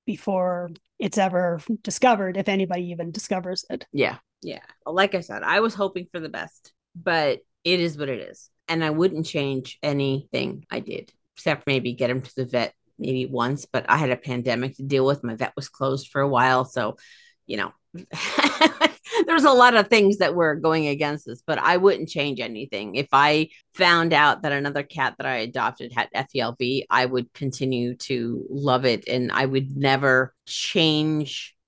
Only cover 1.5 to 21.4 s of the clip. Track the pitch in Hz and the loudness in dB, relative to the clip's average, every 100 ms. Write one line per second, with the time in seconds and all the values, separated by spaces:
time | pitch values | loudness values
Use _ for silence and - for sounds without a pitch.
1.5 | 170 - 214 - - 254 214 190 185 196 | -2 -4 -6 -6 2 4 4 0 -2 0
2.5 | 190 185 180 175 170 170 165 - 185 180 | 0 0 -4 -6 -8 -8 -8 -6 -6 -4
3.5 | 185 - - - 139 117 - _ _ 165 | -8 -8 -12 -6 -2 -2 -4 _ _ -14
4.5 | - - _ - 175 202 190 165 104 - | -14 -18 _ -4 0 2 0 -6 -6 0
5.5 | 185 226 196 196 185 180 175 160 - 170 | 2 0 0 -4 -4 -10 -12 -10 -10 -12
6.5 | _ _ _ _ 170 175 165 147 - _ | _ _ _ _ -8 -2 0 0 -2 _
7.5 | _ 170 180 170 147 143 117 - - - | _ 0 2 0 -4 -6 -6 -10 -18 -20
8.5 | _ - 165 160 156 185 156 160 160 139 | _ -6 -2 0 2 2 0 -4 -2 -2
9.5 | 135 127 - 147 143 139 135 - 123 127 | -4 -8 -6 -4 0 0 -2 -4 -6 -4
10.5 | 139 - 120 - - - _ _ - 165 | -8 -10 -10 -8 -12 -14 _ _ -8 -4
11.5 | 143 - 135 123 120 123 127 127 - 123 | -4 -2 -2 -2 -2 -2 -4 -6 -8 -4
12.5 | 123 113 - _ - - 131 131 123 120 | -2 -4 -8 _ -10 -4 -4 -2 -2 -2
13.5 | 143 - 123 - 139 143 123 - 123 123 | -2 -4 -4 0 0 0 -2 -4 -4 -2
14.5 | 117 131 - 135 139 131 139 120 110 123 | -2 -4 -8 -2 2 2 0 -4 -6 -6
15.5 | - 135 - 135 135 - 143 139 127 127 | -8 -12 -6 -4 -4 -4 -2 0 4 4
16.5 | 127 127 131 110 113 - - _ _ - | 4 0 -4 -4 -6 -16 -20 _ _ -8
17.5 | 110 92 - _ 170 - - - - 285 | -6 -6 -10 _ -20 -14 -10 -4 0 0
18.5 | - 320 - 311 - - 466 330 330 285 | 4 2 4 0 -2 -4 -2 2 4 6
19.5 | 254 247 233 202 226 196 202 170 175 160 | 8 8 8 6 6 6 4 2 2 2
20.5 | 151 160 160 151 143 147 147 - 131 | 2 2 2 0 -2 -2 -4 -10 -10